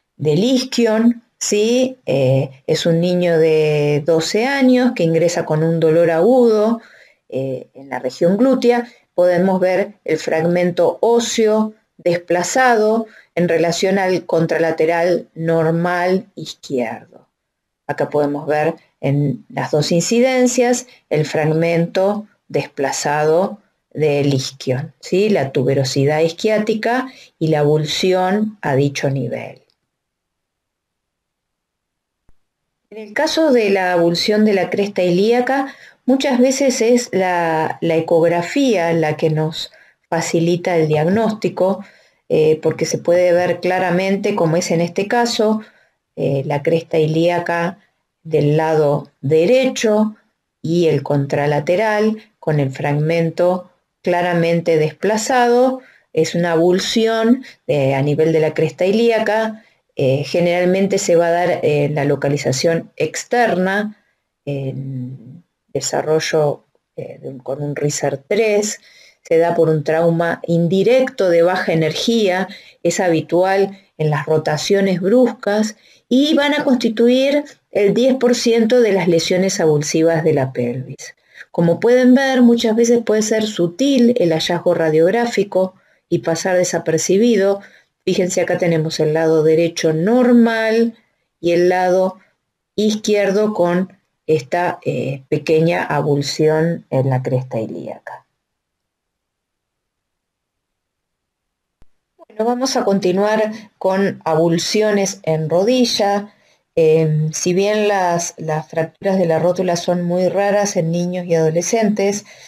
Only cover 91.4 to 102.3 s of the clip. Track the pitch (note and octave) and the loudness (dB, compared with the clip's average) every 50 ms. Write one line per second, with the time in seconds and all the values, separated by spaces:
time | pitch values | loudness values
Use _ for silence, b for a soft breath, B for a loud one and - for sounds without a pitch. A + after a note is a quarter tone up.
91.4 | - E3+ E3+ F3 F3 F3+ F#3 F#3 F#3 F#3 F3+ F#3 F#3 F#3+ F#3+ b b b b _ | -2 0 2 2 2 2 2 2 2 2 2 2 0 0 -2 b b b b _
92.4 | _ _ _ _ _ _ _ - G#3+ G#3+ G#3+ G#3+ - G#3 G#3 G3+ G3+ F#3+ F#3+ G#3 | _ _ _ _ _ _ _ -2 0 0 0 -2 -2 0 0 0 2 0 0 0
93.4 | G#3+ G#3+ G#3 - F3 F3 F3 F3+ F#3+ F#3 - _ _ _ _ _ _ - D#3 D#3 | 0 0 0 0 0 0 0 0 -2 -4 -8 _ _ _ _ _ _ -2 -2 -2
94.4 | C3 - - F3 F3+ F3 - - - D3+ D3 C3+ A#2+ C3+ C#3 C3+ - _ D#3 D3+ | -2 -2 -4 -2 -2 -4 -4 -6 -6 -6 -4 -4 -4 -6 -8 -10 -8 _ -6 -4
95.4 | D3+ - D#3+ D#3 D#3+ E3 F3 F3+ E3+ - D3 D3 D3 D3+ C#3+ C#3+ C#3 C#3 - - | -2 0 0 2 2 2 0 -2 -2 -2 -2 -2 0 0 0 -2 -2 -4 -2 0
96.4 | D#3 D#3 D#3 D#3 D#3+ E3+ E3+ A#2+ - _ - C3 B2+ C3 C3 C3 B2+ B2+ C3 B2+ | 0 2 2 2 0 0 -2 -6 -6 _ -2 -2 0 0 -2 -2 -2 -2 -4 -4
97.4 | - - - A2+ A2 - - - - - - - _ - - - _ _ _ _ | -4 -4 -6 -6 -6 -8 -8 -10 -12 -12 -14 -16 _ -18 -20 -20 _ _ _ _
98.4 | _ _ _ _ _ _ _ _ _ _ _ _ _ _ _ _ _ _ _ _ | _ _ _ _ _ _ _ _ _ _ _ _ _ _ _ _ _ _ _ _
99.4 | _ _ _ _ _ _ _ _ _ _ _ _ _ _ _ _ _ _ _ _ | _ _ _ _ _ _ _ _ _ _ _ _ _ _ _ _ _ _ _ _
100.4 | _ _ _ _ _ _ _ _ _ _ _ _ _ _ _ _ _ _ _ _ | _ _ _ _ _ _ _ _ _ _ _ _ _ _ _ _ _ _ _ _
101.4 | _ _ _ _ _ _ _ _ - - _ _ _ _ _ _ E4+ - | _ _ _ _ _ _ _ _ -20 -20 _ _ _ _ _ _ -20 -12